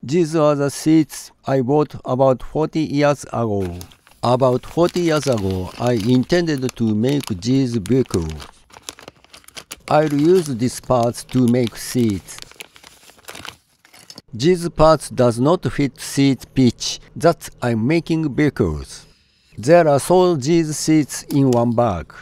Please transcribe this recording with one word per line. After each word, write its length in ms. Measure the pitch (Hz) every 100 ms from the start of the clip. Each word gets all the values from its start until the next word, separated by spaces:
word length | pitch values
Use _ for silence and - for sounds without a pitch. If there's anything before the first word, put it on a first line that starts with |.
These 320 | 120 160 160
are 220 | 165 151 143
the 140 | 143
seats 640 | - - 160 151 - - _ -
I 140 | 135
bought 340 | 120 147 151 - -
about 360 | 127 135 127
forty 380 | - 143 156 160
years 460 | 156 143 143 143 -
ago. 440 | - 117 101 95 87 87 - _ _
About 420 | 117 127 131 127 -
forty 360 | - 175 180
years 260 | 175 151 139
ago, 440 | 117 95 95 92 -
I 220 | 120 120 104 127
intended 560 | 120 175 170 147 127 -
to 180 | 113 107
make 300 | 120 143 -
these 480 | 98 101 135 131 117
vehicles. 720 | 90 131 120 95 82 76 - - _ - - - - _ _ - - - - - -
I'll 240 | 151 156
use 340 | 143 151 185 156
these 320 | 123 123 -
parts 460 | - 127 120 117 -
to 220 | 127 123
make 280 | 120 120 -
seats. 640 | - 131 117 98 - - - - - _ - _ _ _ - - - - _ _ _ _ _ - _
These 360 | 110 143 185 170
parts 400 | - 156 156 -
does 280 | 110 123 113
not 320 | 135 175 131
fit 300 | - 143 -
seat 460 | - - 139 131 - -
pitch 460 | 127 - - - - -
that 320 | 151 170 - -
I'm 240 | 123 117 113
making 480 | 165 160 160 156
vehicles. 720 | 120 147 - 95 76 67 - - _ _ _ _ -
There 280 | 110 170 160
are 140 | 143
so 360 | - 180 180 170
these 420 | 127 170 156 151
seats 460 | - 156 139 -
in 280 | - 143 139
one 220 | 120 120 113
bag. 380 | 120 90 80 -